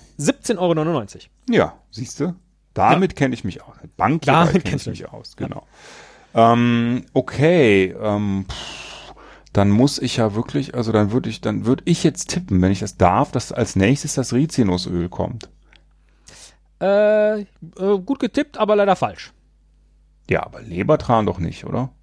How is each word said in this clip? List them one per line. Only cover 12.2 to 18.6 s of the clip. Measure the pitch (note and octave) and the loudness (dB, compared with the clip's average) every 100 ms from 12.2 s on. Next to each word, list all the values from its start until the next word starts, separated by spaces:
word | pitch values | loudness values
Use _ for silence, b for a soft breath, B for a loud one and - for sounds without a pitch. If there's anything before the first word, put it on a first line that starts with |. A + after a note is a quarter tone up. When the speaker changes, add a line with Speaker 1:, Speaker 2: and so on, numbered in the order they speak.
| - | -6
Speaker 2:
tippen, | F3+ F#3 F#2 | -6 -2 2
wenn | F#2 | 2
ich | G2 | 0
das | G2+ - | -4 2
darf, | F2+ G2+ D3 | 2 4 0
dass | B2+ - | -4 -6
als | - A#2 | -4 -2
nächstes | G2 G2 C#3+ D3+ | 2 2 2 -2
das | - B2 | -6 -2
Rizinusöl | A#2+ D#3+ - G#2 F2+ F2+ F2 F2 | 0 0 0 0 0 -2 -4 -4
kommt. | - F2+ A#2 - _ b b b B B B B B B B _ - | -4 -6 -8 -16 _ b b b B B B B B B B _ -6
Speaker 1:
Äh, | F#3 G3+ G#3 G#3+ G#3+ G#3+ | 0 2 4 4 2 0
äh, | G3+ _ D#3+ - F#3+ G3+ F3+ | -6 _ -20 -4 0 0 -2
gut | - | -4
getippt, | B3 - D4 | -2 -2 -4
aber | - | -2